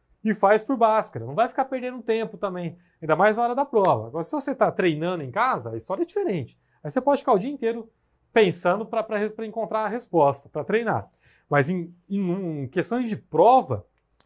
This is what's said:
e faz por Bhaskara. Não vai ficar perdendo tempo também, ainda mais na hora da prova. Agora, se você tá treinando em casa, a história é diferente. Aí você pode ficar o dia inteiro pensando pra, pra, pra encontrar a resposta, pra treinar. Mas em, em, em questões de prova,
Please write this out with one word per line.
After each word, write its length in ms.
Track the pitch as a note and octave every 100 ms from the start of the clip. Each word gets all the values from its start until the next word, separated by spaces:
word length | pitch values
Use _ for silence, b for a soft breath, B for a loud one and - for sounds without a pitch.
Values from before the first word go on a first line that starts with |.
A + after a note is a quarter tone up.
| _ _
e 100 | A3
faz 300 | G#3 G3 G#3+
por 140 | G#3+ C4
Bhaskara. 500 | A3+ A3 G#3+ - A2+
Não 80 |
vai 140 | D3 B3
ficar 160 | C4+
perdendo 360 | C4+ C4 B3 B3+
tempo 360 | G#3+ A3+ A3 G#3
também, 400 | G3+ F3+ F3 - b b
ainda 140 | D#3 D#3
mais 200 | G3+ G#3+
na 60 |
hora 120 | A#3+
da 100 | A#3+
prova. 420 | C#4 A3+ F#3 B2 A2
Agora, 160 | C#3+
se 80 | D#3+
você 240 | D4+ C4+
tá 160 | C4+ F#3+
treinando 520 | E3 F#3 D3+ E3 F3+
em 80 | C3+
casa, 420 | D3 B3+ G#3+ A2+
a 40 | A2+
história 260 | - D4
é 40 | E4+
diferente. 500 | - F#4 F#3 A#2+ _ _ _
Aí 80 | D#3
você 100 | B3+
pode 200 | B3+ C#4+
ficar 120 | -
o 60 | G#3+
dia 120 | A3+
inteiro 400 | D4 A3+ A#3 A3+ _ _ _ _
pensando 540 | - G3+ - F3 F#3+ A3
pra, 160 | A3+
pra, 260 | A3 G#3+ G#3
pra 160 | G#3+
encontrar 420 | A3 A3 G#3+ G#3+ G#3+
a 20 |
resposta, 600 | A3+ - E3+ C#3+ C3+ -
pra 140 | D#3
treinar. 480 | C#3 G#3 A3+ C3 G#2 _ _ _ _
Mas 180 | D3 C#3
em, 260 | F#3 F3 - _
em, 540 | G3 F#3 F3+ F3+ D#3
em 60 | C3
questões 400 | F3+ D#3+ A#3+ A#3+
de 80 | G#3
prova, 680 | - D3+ G3 C4 G#3+ A2 - _ _ _